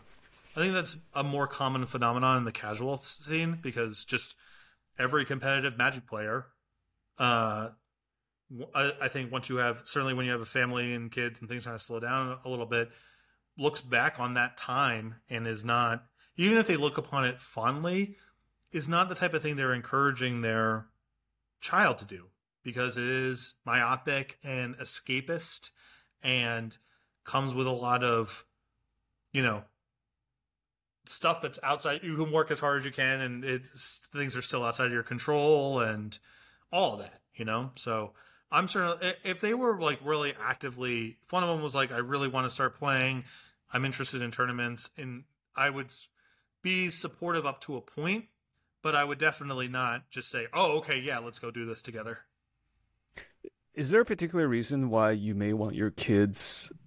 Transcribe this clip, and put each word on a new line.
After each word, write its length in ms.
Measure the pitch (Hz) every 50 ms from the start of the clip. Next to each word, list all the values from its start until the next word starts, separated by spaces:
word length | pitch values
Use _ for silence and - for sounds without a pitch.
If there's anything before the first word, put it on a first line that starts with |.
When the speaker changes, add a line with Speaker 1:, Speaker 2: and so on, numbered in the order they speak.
| - - - - - - - - - - -
Speaker 1:
I 60 | 151
think 120 | 175 190 185
that's 240 | 185 160 - - 156 - - -
a 100 | 143 139
more 240 | 143 143 143 139
common 380 | 135 - - 139 131 131 127 127
phenomenon 520 | - - 123 120 117 120 123 131 131 131 127
in 40 | 120
the 60 | 113
casual 460 | - - - 107 107 107 123 135 139
scene, 600 | 139 - - - - - 147 160 160 165 165 165 165
because 420 | 160 131 110 117 117 110 107 - -
just 300 | - 127 - - - - _ - - - - - - _ _ _ _ _
every 280 | - 127 127 147 147 131
competitive 520 | - 139 131 135 135 135 135 135 139 117
Magic 300 | 117 123 135 135 127 -
player, 400 | - 113 107 107 107 117 131 127 - _ _ _ _ _ _ _ _ _ _ _ _ _
uh, 520 | - 127 123 120 113 113 110 107 107 110 113 - _ _ _ _ _ _ _ _ _ _ _ _ _ _ -
w-, 220 | 131 117 143 - -
I, 200 | 139 139 143 139 -
I 60 | 135 127
think 220 | - 135 127 117
once 180 | 131 127 - -
you 80 | 127
have, 260 | 123 123 120 117 120 -
certainly 280 | - - 143 135 135 127
when 120 | 127 127
you 60 | 123
have 100 | 123 117
a 40 | 113
family 480 | - - 131 123 123 123 123 120 120 120
and 180 | 120 117 113
kids 280 | - 131 120 120 113 -
and 100 | 117 110
things 160 | 123 123 113
kinda 120 | 120 117
slow 220 | 110 - - 117 113
down 400 | 117 120 131 135 131 127 127 127 -
a 60 | 127
little 160 | 127 120 117
bit, 240 | 110 120 117 117 117 - - - - - _ _ _ _ _ _ _ -
looks 240 | - 139 151 147 -
back 380 | 131 123 123 117 131 147 - -
on 140 | 123 123 123
that 220 | 123 120 123 -
time 580 | - - - 127 135 143 127 117 110 110 113 113 - _ -
and 160 | 123 113 117
is 180 | 113 113 107 110
not, 420 | 120 120 120 120 117 117 120 - _ _ _ _ _ -
even 220 | - 175 208 226
if 100 | 226 220
they 100 | 226 175
look 200 | 143 147 147 143
upon 280 | 160 147 - 143 139 127
it 160 | 123 120 -
fondly, 720 | - - - 120 110 127 139 151 165 175 180 190 202 196 202 - - _ _ _ _ _ _ _ _ _
is 160 | - 160 139 156
not 180 | 170 175 190 185
the 60 | 180
type 180 | - 180 170 156
of 80 | 151
thing 140 | 151 151 147
they're 180 | 139 135 127 127
encouraging 680 | 120 117 - - 135 139 143 131 123 127 123 123 120
their 460 | 117 113 110 113 110 110 110 110 110 - _ _ _ _ _ _ _ _ _ _ _ _ _ -
child 380 | - - 175 190 208 147 - -
to 60 | 101
do, 220 | 101 98 90 87 - _ _ _ _ _ _ -
because 340 | 127 117 123 127 123 117
it 60 | 123 120
is 520 | 123 131 131 131 131 127 123 - - - _ -
myopic 760 | 120 120 123 120 117 131 127 - 151 139 139 135 - - - -
and 320 | 139 131 127 123 120 123
escapist 920 | - 127 - - - - - 127 135 131 131 - 165 - - - - - - _ _ - - - - _ _ _ _ -
and 540 | 127 127 127 120 117 117 113 113 110 - - _ _ _ _ _ _ _ _ -
comes 300 | - - 135 135 135 123
with 140 | 131 131
a 40 | 131
lot 320 | 127 120 123 123 123 123 127
of, 420 | 120 117 113 113 - - - - _ _ _ _ _ _ _ _ _ _ _ _ _ _ _ _ _
you 120 | - 135 131
know, 200 | 117 107 104 - _ _ _ _ _ _ _ _ _ _ _ _ _ _ _ _ _ _ _ _ _ _ _ _ _ _ _ -
stuff 360 | - - - - 165 165 -
that's 180 | - 135 - - -
outside. 380 | 139 147 147 - 151 143 156 185
You 120 | 170 156
can 160 | 151 160 156
work 200 | 151 160 151 -
as 80 | 151 -
hard 200 | 151 143 143 139
as 60 | 131
you 60 | 135
can, 300 | 131 143 131 131 135 135
and 220 | 131 127 123 123 131
it's, 640 | 135 127 127 131 - - 127 - - - - - - -
things 240 | 143 143 131 117
are 40 | 123
still 220 | - - - 127 120
outside 240 | 117 113 - 127
of 60 | 120 120
your 100 | 117 113
control 760 | - 127 117 - 151 147 147 143 151 156 143 139 139 135 123
and 380 | 117 110 107 107 107 107 - - _ - - - - - _ _ _ -
all 220 | 170 180 190 131 107
of 60 | 101
that, 220 | 98 - - - _ _ -
you 120 | - 113
know? 260 | 110 110 117 131 131 -
So 380 | - - 120 113 110 107 104 - - - - - _ _ -
I'm 160 | 147 160 190
certainly, 300 | 180 - 196 180 170 170 165
i-, 140 | 170 180 180 - -
if 180 | 190 185 -
they 120 | 208 208 233
were, 260 | 254 254 240 214 180
like, 200 | 165 147 139 131 135
really 300 | 147 156 151 147 143 135 -
actively, 760 | 113 123 131 - 143 135 123 123 127 123 120 117 113 110 - _ -
if 100 | - 180
one 100 | 180 180
of 60 | 175
them 120 | 165 156
was 140 | 151 143 135
like, 160 | 139 131 120
"I 60 | 117
really 300 | 120 120 127 139 139 139
wanna 220 | 131 127 131 127 123
start 280 | - - 131 123 -
playing, 480 | - 143 139 135 131 127 131 131 127 123 - - - - - _ _ _ - -
I'm 120 | 123 135
interested 360 | 135 131 - 135 - - 127
in 100 | 120 117
tournaments," 600 | - - 123 123 120 120 120 120 120 - - - -
and 260 | - 135 127 120 127 143 _ _ _ _ _ -
I 140 | 135 135 143
would 180 | 135 139 131
s-, 200 | - - - - - _ _ _ _ _ _ _ _ _ _
be 280 | - 185 185 185 185 175
supportive 560 | - - - 165 - - 170 175 170 165 143
up 160 | 139 135 -
to 140 | - - 139
a 60 | 120
point, 440 | - - - 147 151 175 202 226 220 - _ _ _ _ _ _ _ _ _ _
but 140 | - 156 147
I 80 | 143 147
would 140 | 143 143
definitely 500 | 139 156 156 151 - 143 139 135 127 123
not 420 | 123 127 127 127 120 120 127 - -
just 180 | - 123 120 -
say, 180 | - 123 117 - -
"Oh, 240 | 170 185 160 151 156
okay, 200 | 156 156 143 131
yeah, 200 | 127 143 131 120
let's 200 | 117 120 113 -
go 120 | - 117
do 140 | 113 117 117
this 160 | 113 110 -
together." 380 | - 127 113 110 107 113 113 - - _ _ _ _ _ _ _ _ _ _ _ _ _ _ _ _ _ - - - - _ _ - - _ _ _ _ -
Speaker 2:
Is 180 | 151 143 131
there 100 | 190 226
a 40 | 240
particular 420 | - 208 - 170 165 175 170 160
reason 420 | 135 120 120 113 123 143 139 131 120
why 220 | 110 110 110 107
you 220 | 110 104 104 107 101
may 200 | 101 104 104 110
want 220 | 110 107 104 -
your 160 | - 107 101
kids 800 | - - - - 107 101 104 101 95 - - - - - - - - - -